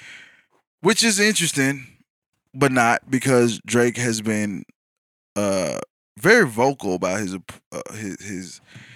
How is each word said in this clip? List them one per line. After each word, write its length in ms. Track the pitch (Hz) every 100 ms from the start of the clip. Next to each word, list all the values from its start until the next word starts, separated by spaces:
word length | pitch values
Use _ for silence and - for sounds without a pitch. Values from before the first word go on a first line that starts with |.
| - - - _ _ _ _ _
which 240 | 175 226
is 160 | 226 196
interesting, 800 | 208 202 165 143 135 139 131 _ _ _ _ _ _
but 180 | 131 139
not, 380 | 127 117 117 -
because 500 | 131 139 123 120 107 -
Drake 320 | 117 120 113
has 240 | 120 110
been, 420 | 107 107 104 92 - _ _ _ _ _ _ 101
uh, 440 | 101 98 82 53 - _ _ -
very 280 | 180 240 156
vocal 480 | 110 131 139 101
about 260 | 90 92 98
his, 140 | 98 95 - - -
uh, 100 | - -
his, 260 | 107 107 85
his, 380 | 98 92 90 - _ - -